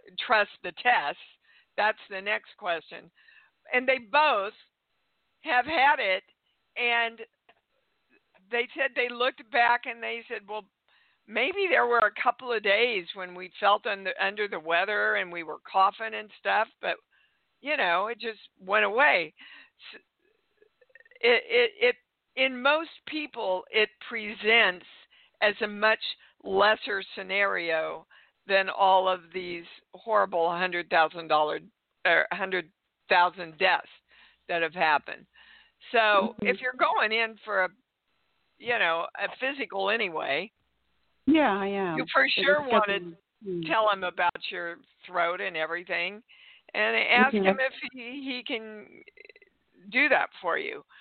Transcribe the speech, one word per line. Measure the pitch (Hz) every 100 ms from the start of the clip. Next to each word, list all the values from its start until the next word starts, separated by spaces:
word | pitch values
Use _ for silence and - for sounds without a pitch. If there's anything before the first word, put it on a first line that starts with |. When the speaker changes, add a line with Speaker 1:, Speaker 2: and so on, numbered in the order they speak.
| - 185 -
Speaker 1:
trust | 220 202 -
the | 175
test? | - 254 233 147 - - _ _ _ _ -
That's | 208 220 -
the | 196
next | 196 214 - -
question. | 196 165 - - 170 _ _ - _ _ -
And | 247 254
they | 262
both | 220 277 302 226 196 - _ _ _ _ _ _ _ _
have | 302 247 247
had | 277 269 294
it, | 214 190 - _ _ _ _ -
and | 240 233 233 226 226 _ _ _ _ _ _ _ _ _ _ _ 190
they | 233 240 -
said | 269 254
they | 247
looked | 240 254 262 226
back | 254 240 240 262
and | 233
they | 226 233 220
said, | 220 202
"Well, | 214 190 _ _ _ _ _ _
maybe | 214 254 381 381
there | 254 240
were | 233
a | 208 208
couple | 254 - 254
of | 226
days | 202 202 247 214 170
when | 202 180 180
we | 185 -
felt | 208 208 233
under, | 196 190 -
under | 196 208 208
the | 196
weather | 160 170 196 208 214 208
and | 185
we | 175
were | 160 160 -
coughing | 190 190 202 220 214
and | 214 -
stuff, | 196 196 226 _
but, | - - _ _ _ _ _ _
you | 269 -
know, | 185 170 214
it | 226
just | 226 214 - _ 190
went | 208 208
away." | 220 285 214 160 _ - - - _ -
S-, | - _ _ _ _ _ _ _ _ _ - - -
it, | 233 233 -
it, | 240 240 - - - _ _ _ -
it, |
in | 262 254
most | 262 311 330 - -
people, | 311 302 240 202 185 -
it | 220 214 _ -
presents | 233 208 214 208 233 208 180 - - _ _ _ _
as | 214 202
a | 214
much | 208 214 220 - - _ _
lesser | - 190 202 220 - 196 190 -
scenario | 185 196 202 190 170 160 160 160 - - _ _ -
than | 196 190
all | - 190 190 185
of | 185 165
these | 185 175 175 170 - _
horrible | 185 226 214 190 190 165
hundred | 170 185 175 165
thousand | 175 160 170 165
dollar, | 151 151 156 175 _ _ _ 185
or | 165 -
hundred | 180 190 180 165 _ _ _ _
thousand | 185 175 185 170 160
deaths | 185 165 - - _ _ _ _ -
that | 175
have | 165
happened. | 170 156 147 - - - _ - - _ _ -
So | 233
Speaker 2:
Mm-hmm. | 214 208 214 - 208
Speaker 1:
if | -
you're | 254
going | 254 311 370 220
in | 226 226 220
for | 220 196 185
a, | - _ _ _ _ _ _ _ _
you | 226 233
know, | 180 165 170 -
a | 196 -
physical | 262 277 233 196 196
anyway, | 226 202 160 - 143 208 _ _ _ _ _ _ _ -
Speaker 2:
Yeah, | 311 269
I | 196 196
am. | 196 185 160
Speaker 1:
you | 175
for | -
Speaker 2:
It | 269 -
is | -
Speaker 1:
sure | 294
wanna | 277 220 208 202
Speaker 2:
definitely, | 175 165 _ _ 202
mm. | 175 160
Speaker 1:
tell | 190 214
him | 196
about | 180 175 175 - -
your | 185 170 170 _ _ -
throat | 180 170 180
and | 196 165
everything, | 156 170 180 170 175 208 _ - - - -
and | - 214 226
ask | 214 240 254 214
Speaker 2:
Okay. |
Speaker 1:
him | 190 196
if | 262 - 262
he, | 254 240 277
he | 269 247 220
can | 240 220 214 - - - _ - - _ _ _ _ 185
do | 240 294
that | 214 - -
for | 175 165
you. | - - - -